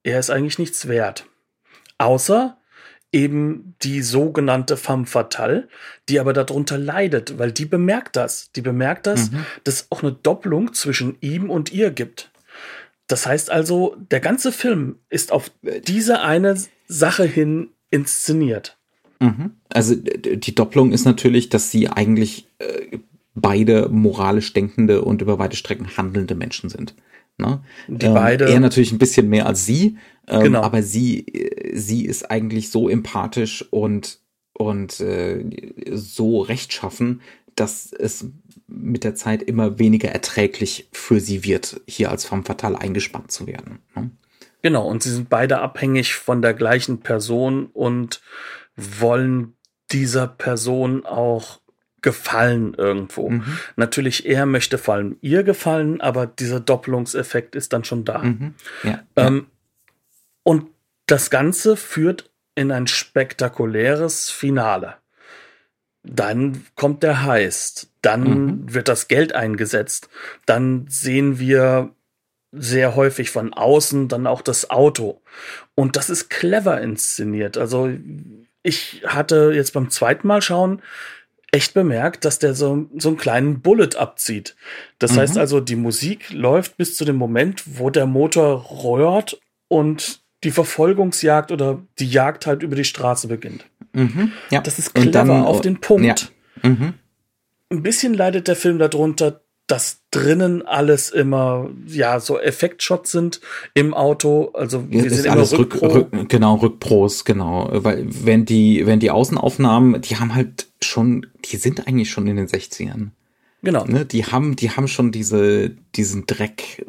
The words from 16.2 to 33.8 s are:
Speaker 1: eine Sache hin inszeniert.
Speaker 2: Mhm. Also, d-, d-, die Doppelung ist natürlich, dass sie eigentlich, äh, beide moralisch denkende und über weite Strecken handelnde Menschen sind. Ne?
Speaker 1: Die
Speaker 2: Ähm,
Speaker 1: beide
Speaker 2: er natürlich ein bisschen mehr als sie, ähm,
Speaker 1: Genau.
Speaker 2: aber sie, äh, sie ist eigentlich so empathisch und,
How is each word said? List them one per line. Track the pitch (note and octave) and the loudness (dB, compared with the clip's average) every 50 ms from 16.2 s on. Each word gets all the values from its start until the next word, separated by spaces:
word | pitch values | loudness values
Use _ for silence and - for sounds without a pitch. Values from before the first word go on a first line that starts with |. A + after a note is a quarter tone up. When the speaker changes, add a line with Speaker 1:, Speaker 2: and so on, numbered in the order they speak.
Speaker 1:
eine | - D3+ D#3+ F3 F#3+ G3 G3 F#3+ F#3+ - _ _ _ - | 2 0 2 2 2 2 0 0 -4 -12 _ _ _ -12
Sache | E3 C#3+ D#3+ E3 - - F3+ | -2 0 0 2 2 2 0
hin | D3+ C3 D#3+ D#3 D3+ D#3 E3 E3+ - _ _ _ _ | 2 2 2 0 2 0 -2 -6 -8 _ _ _ _
inszeniert. | D3 C#3+ C#3 - - - - D#3 D#3 D#3+ D3+ B2 A2 G#2 - - - _ _ _ _ _ _ _ _ - | -2 -2 -2 -2 -4 -4 -2 -2 0 0 0 0 -2 -4 -8 -12 -18 _ _ _ _ _ _ _ _ 2
Speaker 2:
Mhm. | B2+ A#2 G#2 A#2+ E3 G#3+ - _ _ - | 2 2 2 0 -4 -8 -10 _ _ -2
Also, | - A#2 A2 A2+ A#2 | 0 2 2 2 2
d-, | - - - - - | 0 0 -4 -6 -4
d-, | - - - | -4 -4 -4
die | A2 - - - | -4 -6 -2 0
Doppelung | - A2 - - C#3 C3 B2 | 0 0 4 4 4 4 4
ist | - - - | 4 4 4
natürlich, | C3 A2+ - - B2+ A#2+ A#2+ A#2+ - | 4 4 4 4 4 4 4 2 2
dass | - G#2+ - - | 0 0 0 0
sie | - A2 G#2+ - | 2 2 2 2
eigentlich, | - G#2 G#2 A2 A2 A2 A2 G#2 - - - _ _ - | 0 0 2 2 4 2 2 0 -4 -10 -18 _ _ -12
äh, | - - - - - - - - - _ _ _ _ _ - | -10 -8 -8 -8 -10 -10 -12 -16 -16 _ _ _ _ _ -4
beide | G#2+ G#2+ G2+ G2 G#2+ A2 A2+ A2 G#2+ - - | 0 0 2 2 4 4 4 4 4 4 2
moralisch | A2 G#2+ G#2+ G#2 F#2 G#2 G2 G2 G#2 G#2+ G#2+ - | 4 4 4 4 2 0 0 2 2 0 0 0
denkende | - G#2 G2+ G2+ - - A2 G#2+ G2+ G2 | 0 -2 -2 0 2 2 4 4 4 4
und | - G2 G#2 F#2+ | 2 0 0 0
über | G2 G#2 G#2 F#2+ | 0 0 0 0
weite | F#2+ F#2+ - | -2 -4 -4
Strecken | - - - G2+ - F#2+ F2+ - | -8 -8 -8 -8 -8 -10 -8 -6
handelnde | - F#2+ F#2 F#2+ G2+ F#2 F2 F2+ | -4 -4 -2 -2 -4 -2 -4 -4
Menschen | E2+ E2 E2 - - - E2+ | -6 -6 -8 -8 -10 -10 -10
sind. | - - D2 - - _ _ _ _ _ _ _ _ | -10 -10 -12 -14 -14 _ _ _ _ _ _ _ _
Ne? | - G2+ A2+ C#3 C#3 - - - - - - | -4 -4 -2 -4 -4 -8 -14 -20 -20 -14 -10
Speaker 1:
Die | - A#2 A2+ | -4 0 2
Speaker 2:
Ähm, | A2 A2 | 4 6
Speaker 1:
beide | A2+ A2+ A#2 B2 C3 C3+ C3 | 6 6 4 4 4 4 6
Speaker 2:
er | A#2+ B2+ | 6 6
natürlich | C3 A#2+ - B2+ A#2+ A2+ | 6 6 6 4 4 4
ein | A2+ A2 | 4 2
bisschen | B2+ B2 - B2+ A2 G#2 | 2 4 6 4 4 6
mehr | G#2+ G#2+ G#2+ | 4 2 2
als | G#2+ G2 F#2+ - | 0 -2 -2 0
sie, | G#2+ B2+ D#3+ G3 G#3+ G#3+ - - - _ _ _ - | 0 2 4 2 2 2 -2 -10 -20 _ _ _ 0
ähm, | G#2+ A2 G#2+ | 2 4 6
Speaker 1:
Genau. | A2 B2+ A2+ | 6 4 4
Speaker 2:
aber | G#2 G#2+ A2+ A2 | 2 2 0 0
sie, | G#2 F#2+ G2+ A#2 B2+ A#2+ G#2+ - - | 0 0 -2 0 0 0 0 -2 -6
äh, | - G1+ G1+ G1+ - - - - - - | -8 -8 -6 -6 -6 -6 -8 -8 -8 -8
sie | - G2+ G2+ A2+ A#2+ - | -6 -4 -4 -4 -2 -2
ist | - - - - - | -4 -6 -6 -6 -4
eigentlich | A2 A2 A2 A2 A2 A2 G#2+ - | -2 -2 -2 -2 -4 -4 -4 -2
so | - A2+ A#2 - | 0 0 2 2
empathisch | G#2+ A2 G#2+ - - G2+ G2 A2 - B2 A2 A2 - - - - | 0 0 -2 -4 -4 -4 -4 -4 -2 -4 -4 -4 -6 -10 -10 -6
und, | - G#2+ | -2 -2